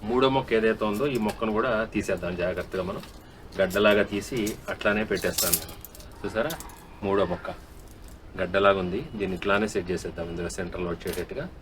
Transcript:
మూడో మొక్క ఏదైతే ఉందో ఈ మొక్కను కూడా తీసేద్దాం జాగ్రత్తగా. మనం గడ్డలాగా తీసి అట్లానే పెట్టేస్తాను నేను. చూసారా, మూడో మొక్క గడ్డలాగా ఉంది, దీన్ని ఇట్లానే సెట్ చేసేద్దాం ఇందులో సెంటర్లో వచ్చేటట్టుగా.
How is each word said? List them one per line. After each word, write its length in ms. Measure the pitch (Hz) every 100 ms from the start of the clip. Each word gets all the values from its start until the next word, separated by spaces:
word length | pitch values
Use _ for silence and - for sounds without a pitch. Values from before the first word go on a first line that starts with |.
| 107
మూడో 240 | 123 135
మొక్క 240 | 135 131
ఏదైతే 320 | 113 110 110 107
ఉందో 220 | 104 147
ఈ 100 | 123
మొక్కను 340 | 107 101 110
కూడా 360 | 107 127 110 -
తీసేద్దాం 420 | 107 98 95 87 87
జాగ్రత్తగా. 480 | 87 87 90 98
మనం 180 | 90 104 - - - - - -
గడ్డలాగా 400 | 95 98 104 104
తీసి 500 | 101 101 98 131 107 107 -
అట్లానే 340 | - 107 104
పెట్టేస్తాను 500 | 107 98 90 87 90
నేను. 220 | 87 - - - - - - 101
చూసారా, 240 | 107 131 165 - - - -
మూడో 220 | 98 98 92
మొక్క 240 | 90 - 90 - - - - - - - -
గడ్డలాగా 360 | 92 95 101 98
ఉంది, 240 | 92 95 - 107
దీన్ని 220 | 95 90
ఇట్లానే 300 | 98 101 107
సెట్ 240 | 107 90
చేసేద్దాం 340 | 90 90 85 85
ఇందులో 240 | 85 87
సెంటర్లో 400 | - 90 87 87
వచ్చేటట్టుగా. 580 | 82 - 87 85 107 175 -